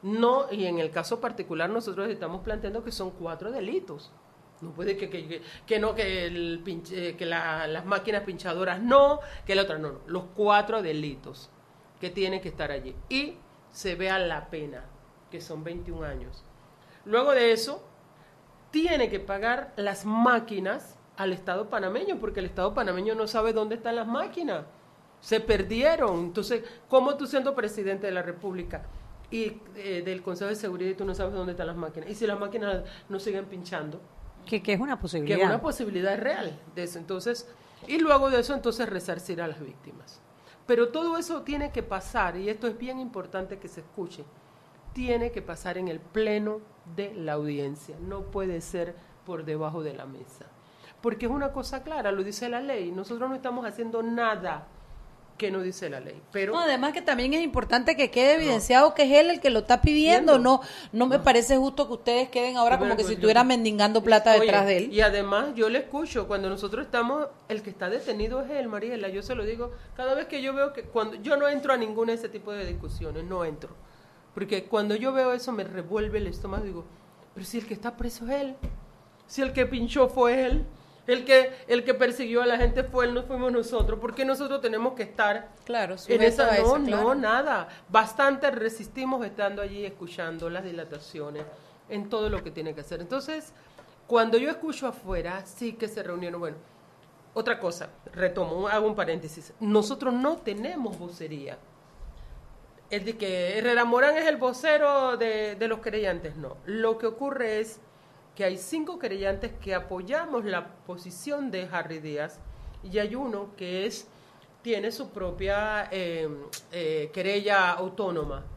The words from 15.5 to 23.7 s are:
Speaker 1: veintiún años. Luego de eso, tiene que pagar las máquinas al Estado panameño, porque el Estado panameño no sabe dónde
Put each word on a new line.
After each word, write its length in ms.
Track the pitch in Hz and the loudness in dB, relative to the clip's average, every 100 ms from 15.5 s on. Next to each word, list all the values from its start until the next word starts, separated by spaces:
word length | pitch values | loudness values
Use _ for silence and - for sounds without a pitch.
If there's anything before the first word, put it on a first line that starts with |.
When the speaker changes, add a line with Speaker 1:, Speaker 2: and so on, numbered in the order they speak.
| 156 | -12
Speaker 1:
veintiún 400 | 156 175 170 165 | -10 -10 -10 -8
años. 400 | 151 131 123 - - - - _ - - | -8 -10 -12 -16 -20 -20 -20 _ -20 -20
Luego 280 | - 220 277 | 0 2 6
de 200 | 269 233 | 6 6
eso, 300 | 226 262 294 - - - - - - _ - - | 4 0 -8 -12 -20 -20 -20 -20 -20 _ -20 -4
tiene 380 | 311 330 311 226 | 0 2 2 2
que 100 | 196 | -2
pagar 520 | - 196 220 240 185 - | -6 -4 -2 -2 -4 -4
las 280 | 202 196 | -4 -4
máquinas 920 | 196 220 247 233 226 202 190 247 - - - - | -2 4 6 4 2 -4 -4 -4 -8 -20 -20 -4
al 160 | 190 | -4
Estado 360 | 180 - 185 214 | -2 -2 -4 -2
panameño, 500 | 220 190 220 392 349 | -2 -2 -2 -4 -4
porque 220 | 220 202 | -4 -6
el 60 | 185 | -6
Estado 280 | - 185 | -2 0
panameño 400 | 208 214 180 208 | 0 -2 0 -2
no 120 | 220 214 | -2 0
sabe 260 | 226 220 | 0 0
dónde 220 | 220 214 | 0 0